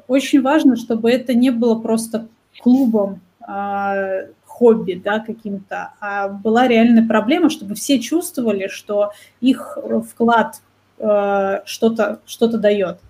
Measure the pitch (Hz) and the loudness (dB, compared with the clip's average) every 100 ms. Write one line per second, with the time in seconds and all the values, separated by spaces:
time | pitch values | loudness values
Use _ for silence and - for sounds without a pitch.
0 | - 269 269 285 262 302 277 233 - 226 | -2 -2 2 2 4 4 4 2 -2 -2
1 | 226 247 254 240 262 233 233 226 - 226 | 0 0 0 0 2 2 0 0 0 -4
2 | - 220 - _ _ - 240 262 247 220 | -4 -8 -10 _ _ -2 2 4 4 2
3 | 196 185 _ _ - 202 202 202 196 196 | -2 -6 _ _ -12 -8 -6 -4 -2 -2
4 | 190 190 - _ - - 240 196 175 180 | -4 -6 -8 _ -12 2 4 4 0 -6
5 | 202 220 220 - 208 196 - 180 175 - | -4 -4 -6 -12 -10 -12 -10 -12 -12 -12
6 | 202 202 196 202 220 226 247 226 240 226 | -10 -6 -6 -4 0 2 4 4 6 6
7 | 226 220 208 349 320 - 196 208 - 277 | 4 0 0 2 2 0 -10 -8 -2 -2
8 | - 330 359 - 226 196 190 - - 208 | 0 -4 -4 -4 -2 -2 -6 -10 -4 -2
9 | 208 - - - 254 - - - 220 226 | -2 -4 -20 -2 0 0 -4 -10 -4 -4
10 | 226 - 233 233 226 - _ _ _ - | -4 -2 2 2 0 -6 _ _ _ -6
11 | 220 208 202 202 196 196 - - 226 226 | 0 0 2 0 0 -4 -8 -2 0 0
12 | 214 220 - - 226 226 208 208 175 175 | -2 -4 -10 -2 0 2 2 2 -2 -6